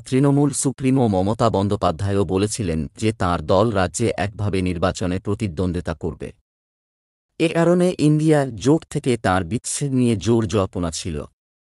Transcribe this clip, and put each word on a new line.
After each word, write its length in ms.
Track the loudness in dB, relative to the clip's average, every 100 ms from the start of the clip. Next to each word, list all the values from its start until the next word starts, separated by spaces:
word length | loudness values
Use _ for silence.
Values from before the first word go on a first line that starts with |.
তৃণমূল 500 | 0 2 2 4 2
সুপ্রিমো 520 | 0 -4 -2 0 2 2
মমতা 400 | 2 0 2 2
বন্দ্যোপাধ্যায়ও 760 | 2 0 0 -2 -2 -2 0
বলেছিলেন 560 | 0 0 -2 -2 -4 -4 -6 -4
যে 120 | -4
তাঁর 260 | 0 -2 -2
দল 240 | 2 2 2
রাজ্যে 380 | 2 -2 -2 -4 -2
একভাবে 400 | -4 -4 -4 -2
নির্বাচনে 540 | -2 0 -2 -2 -4 -4
প্রতিদ্বন্দ্বিতা 760 | -4 -4 -4 -2 -2 -2 -6
করবে। 340 | -6 -8 -8 -14 -16 _ _ _ _ _ _ _ _ _ -2
এ 80 | 0
কারণে 380 | 2 2 4 2 2
ইন্ডিয়া 420 | 2 4 4 2 2 -2
জোট 260 | 2 2 0
থেকে 220 | -6 -2 0
তাঁর 260 | 2 0
বিচ্ছেদ 460 | 0 -6 -6 -6 -2
নিয়ে 220 | 0 2 2
জোর 260 | 2 2 2
জল্পনা 440 | 0 0 -2 -4
ছিল। 260 | -6 -8 -8 -10 _ _ _ _